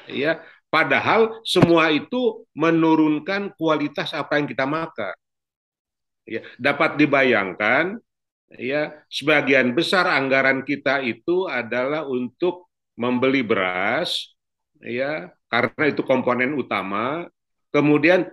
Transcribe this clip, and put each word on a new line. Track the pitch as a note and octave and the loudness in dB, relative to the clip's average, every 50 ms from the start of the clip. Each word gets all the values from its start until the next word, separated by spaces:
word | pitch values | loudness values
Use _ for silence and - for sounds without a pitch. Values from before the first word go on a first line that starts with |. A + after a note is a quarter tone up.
| - - | -16 -10
ya, | - A#2 C3+ D#3 E3 - - - - _ _ _ | -6 -4 -2 -2 -2 -4 -6 -18 -20 _ _ _
padahal | - D#3 D#3 C#3+ C3+ A2+ - B2+ F3+ A3 A3+ A3+ A3 - - | 0 2 2 2 2 0 2 2 2 2 2 2 -2 -6 -8
semua | - - F3+ E3+ E3 E3+ E3 D#3+ E3 D#3 | -2 2 4 4 6 6 4 4 4 2
itu | C#3+ - - A#3+ B3+ B3+ A3 - - - _ - | 0 -2 -4 -4 -2 -2 -2 -2 -4 -10 _ -6
menurunkan | C#3+ D#3 E3 E3 E3 D#3+ D#3+ D#3+ D#3+ D#3 D#3 D3+ D3 D3+ F#3 G3 G3+ G3+ G3 - | -2 0 2 2 4 4 4 4 4 4 2 0 -2 -2 -4 -4 -4 -6 -8 -8
kualitas | - D#3+ D#3+ D#3 D3+ D3 D3 D3 G3 E3 D3 - | -4 -2 0 0 0 -2 -4 -6 -6 -8 -6 -6
apa | D3+ C#3 - D3 C#3+ D3 | -8 -4 -2 -2 -2 -2
yang | - | -2
kita | B2 A2 C3 | -2 -4 -2
makan. | C3+ D3+ D#3+ E3 D#3+ - - G#2 F#2 E2+ - _ _ _ _ _ _ _ _ _ _ _ _ _ _ _ _ _ _ _ _ _ - | -2 -2 -4 -6 -8 -8 -8 -8 -8 -10 -12 _ _ _ _ _ _ _ _ _ _ _ _ _ _ _ _ _ _ _ _ _ -12
Ya, | A2 A2 - - - - | -10 -10 -10 -12 -8 -4
dapat | B2 C#3+ C#3+ C#3+ E3 D3+ - C#3+ | -2 0 0 2 0 0 2 2
dibayangkan, | D3+ C#3+ C#3 C3+ C3+ B2+ A#2 G#2 G2 F#2+ E2+ - G#2+ A2 B2 C#3+ E3 F#3 G#3 A#3 - _ _ _ _ _ _ _ _ _ - | 2 4 4 4 4 4 4 2 0 -2 -4 -2 0 2 2 2 0 -2 -4 -10 -14 _ _ _ _ _ _ _ _ _ -16
ya, | - A#2 B2+ C#3 D3 D3+ C#3+ - - _ _ | -12 -8 -6 -4 -4 -4 -6 -8 -14 _ _
sebagian | - - C3+ D3+ D3+ C#3+ C3+ C3 C#3 C3 B2 B2 A#2+ | -12 -4 0 2 2 2 4 4 4 4 4 2 2
besar | D#3+ E3 - G3 F#3 F3 F#3 | 0 0 0 2 0 2 2
anggaran | D#3+ C#3 C3+ C3+ C3 C3+ C3 C3+ C3+ C3+ B2 | 0 0 0 2 2 2 2 2 0 0 -2
kita | - D3 C#3+ - C#3 C3+ C#3 | -6 -6 -4 -2 -2 -2 -2
itu | C3+ A#2 A2 - - - F3 F#3 F#3+ E3+ | -2 -4 -6 -4 -4 -2 -2 -2 -2 -2
adalah | C#3 B2 A#2 A2 A#2+ B2 B2+ C3+ D3+ D#3+ D3+ | -4 -6 -6 -4 -4 -2 -2 -2 -4 -4 -4
untuk | C#3 B2+ B2+ B2 B2 - _ E3+ F3+ F3 - - _ _ _ _ _ _ - | -4 -4 -4 -4 -6 -6 _ -2 -2 -2 -4 -10 _ _ _ _ _ _ -4
membeli | A#2 B2 B2+ B2 B2 C3+ C3+ C#3 | -2 -2 0 0 2 2 2 0
beras, | A#2+ G2+ A2 G2 F#2 F#2 F2+ F2+ F#2+ G#2 B2 D3+ F3 - - - - - _ _ _ _ _ _ _ _ _ _ | 0 0 0 0 0 -2 -2 -2 -2 -2 -2 -2 -2 -4 -6 -8 -10 -12 _ _ _ _ _ _ _ _ _ _
ya, | A2 A2+ A#2+ B2 C3+ C#3+ D#3 D#3+ F3+ E3+ - _ _ _ | -12 -8 -6 -6 -4 -4 -6 -8 -10 -14 -18 _ _ _
karena | A#2 A#2+ B2 A#2+ - - D3+ C#3+ | -2 0 0 -2 -2 0 0 0
itu | C3+ - - | 0 0 0
komponen | - C3 B2 A#2+ B2+ A#2+ A#2+ B2+ C3 D3+ | 0 0 2 2 0 0 0 0 -2 -2
utama. | C3+ - - A2 G2+ F#2+ G2 G2 G#2 A2+ C3 D3 E3+ F3 - _ _ _ _ _ _ _ _ - | -4 -6 -4 -4 -6 -4 -4 -4 -4 -4 -4 -4 -6 -8 -12 _ _ _ _ _ _ _ _ 0
Kemudian | D3 C#3+ D3 D3 C#3+ C#3 E3+ F3+ F#3+ D#3+ - | 2 4 4 4 4 6 4 4 4 2 -2